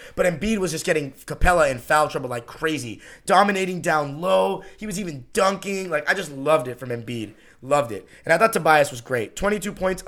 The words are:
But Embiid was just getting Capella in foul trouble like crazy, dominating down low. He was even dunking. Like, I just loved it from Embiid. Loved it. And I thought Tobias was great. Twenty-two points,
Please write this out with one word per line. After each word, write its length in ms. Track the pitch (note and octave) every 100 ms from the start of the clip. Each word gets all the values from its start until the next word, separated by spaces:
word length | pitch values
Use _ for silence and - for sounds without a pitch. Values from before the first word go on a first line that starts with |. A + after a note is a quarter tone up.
| - -
But 100 | F3
Embiid 320 | D#3+ G#3+ G#3+
was 140 | F#3
just 120 | D#3
getting 280 | - D#3 C#3 - -
Capella 420 | D3 F3 F3 D3
in 100 | B2
foul 300 | - D3+ D3
trouble 220 | D3+ C3
like 160 | A#2+ -
crazy, 540 | - D#3+ D3 A#2+ G2 - -
dominating 560 | - F#3 G3+ G3 F#3 F3+
down 400 | F3 D#3 C#3+ C#3+
low. 440 | F3+ F#3+ F#3+ F#3 - -
He 80 | G#3+
was 120 | G3
even 280 | F3+ C#3 -
dunking. 580 | F#3+ G3 G3 G3 G3 F#3
Like, 200 | D3+ D3
I 40 |
just 180 | F#3+ E3
loved 340 | C3+ C#3+ D#3 B2+
it 140 | A#2+
from 80 | B2
Embiid. 460 | A#2+ A2+ A#2+ G#2 - - _
Loved 300 | B2+ C#3+ A#2+
it. 160 | G2 - -
And 100 | -
I 40 | E3
thought 140 | -
Tobias 380 | F3+ D#3+ D#3 C#3+
was 100 | B2
great. 360 | - B2 G#2 -
Twenty-two 360 | G3+ G#3 G3+
points, 300 | - F#3 F#3